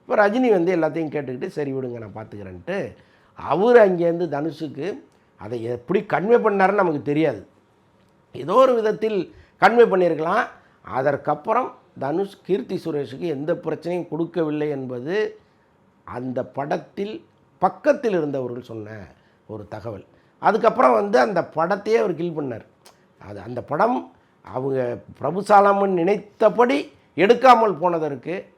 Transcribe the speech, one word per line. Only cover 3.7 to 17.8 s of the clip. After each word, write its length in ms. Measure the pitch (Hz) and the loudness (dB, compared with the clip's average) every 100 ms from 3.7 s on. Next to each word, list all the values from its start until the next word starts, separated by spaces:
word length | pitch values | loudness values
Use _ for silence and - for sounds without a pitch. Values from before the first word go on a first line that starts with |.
| 240 208 | 8 8
அங்கேருந்து 400 | 175 170 170 175 | 4 0 0 -4
தனுஷுக்கு 760 | 139 156 151 160 123 165 262 - _ _ _ | -4 -6 -6 -12 -8 -10 -10 -16 _ _ _
அதை 260 | 98 120 | -12 -8
எப்படி 380 | 113 120 - 202 | -6 -8 -2 -2
கன்வே 360 | - - 185 233 | 0 -2 4 4
பண்ணாருன்னு 360 | 208 202 190 | 4 4 4
நமக்கு 280 | 202 180 147 | 4 0 0
தெரியாது. 440 | 113 147 160 104 - _ _ _ _ _ _ _ _ | -2 0 0 -2 -14 _ _ _ _ _ _ _ _
ஏதோ 200 | 123 135 | -14 -2
ஒரு 220 | 208 262 | 4 4
விதத்தில் 600 | 240 214 202 220 202 165 - _ _ | 4 0 -2 -2 -2 -4 -12 _ _
கன்வே 240 | 190 233 220 | 4 6 6
பண்ணியிருக்கலாம். 520 | 185 175 160 160 208 247 - _ _ | 6 2 2 0 0 -2 -8 _ _
அதற்கப்புறம் 920 | - 113 135 139 - 147 214 220 277 - _ - | -8 -2 -2 -2 -2 -4 -2 -2 -2 -10 _ -10
தனுஷ் 420 | 139 165 196 - | -6 -4 -6 -8
கீர்த்தி 380 | - 185 233 185 | -4 -4 -4 -8
சுரேஷுக்கு 340 | 160 151 131 127 | -6 -6 -8 -8
எந்த 340 | 175 139 156 | -6 -6 -4
பிரச்சனையும் 560 | 165 156 151 165 180 170 | -4 -4 -6 -6 -6 -6
கொடுக்கவில்லை 600 | 151 165 175 156 151 151 | -6 -6 -4 -4 -2 -4
என்பது 680 | 139 131 123 135 202 214 - _ _ _ _ _ _ | -6 -8 -10 -6 -4 -4 -8 _ _ _ _ _ _
அந்த 400 | - 113 127 127 | -14 -10 -8 -6
படத்தில் 800 | 120 - 147 175 - - 202 226 _ _ _ _ | -8 -8 -6 -6 -8 -10 -10 -10 _ _ _ _
பக்கத்தில் 540 | 185 190 | -4 0